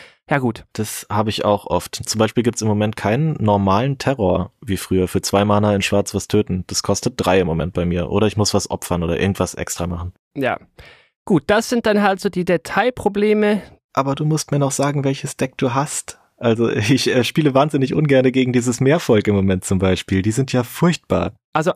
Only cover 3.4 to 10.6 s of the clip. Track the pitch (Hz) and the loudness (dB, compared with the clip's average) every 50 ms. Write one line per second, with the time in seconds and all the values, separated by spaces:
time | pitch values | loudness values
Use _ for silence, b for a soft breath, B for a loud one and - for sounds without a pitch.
3.4 | - 104 104 101 98 98 95 104 123 139 135 131 - 135 139 131 101 90 87 85 | 2 2 2 4 4 2 2 2 2 0 -2 -2 -2 -2 0 0 2 2 2 0
4.4 | 90 - _ - - 107 95 87 - - 95 92 90 87 - 95 - - - 98 | -2 -4 _ -14 -6 -6 -6 -4 -2 0 0 0 0 2 0 -2 -2 0 2 2
5.4 | 101 104 104 104 104 104 104 98 95 - - 101 95 - - 98 - - - 104 | 2 4 2 2 2 2 2 2 0 0 0 0 0 0 -4 -6 -4 0 0 0
6.4 | 104 - 92 92 90 - - - - - 101 - - - - - - 90 92 95 | 2 0 -2 -6 -6 -6 -6 -6 -2 -2 -2 -2 -2 -6 -4 -2 0 2 2 2
7.4 | 90 82 80 80 73 90 - 90 87 87 87 87 85 - - 101 110 104 - 110 | 2 2 0 -2 -4 -4 -2 -2 -2 0 0 -2 -2 0 0 2 2 2 2 0
8.4 | 104 - - 101 - - 98 90 - - 92 85 85 85 82 - - 98 92 - | 0 2 0 -2 -2 -2 -8 -8 -4 -4 -4 -2 -2 -2 -2 0 0 0 0 0
9.4 | 92 - - - 85 - - - 87 87 87 82 87 90 - _ _ _ - 139 | -2 -4 -4 -8 -8 -8 -6 -6 -6 -6 -6 -6 -8 -10 -12 _ _ _ -8 -4
10.4 | 135 120 98 - | -2 -2 -2 -4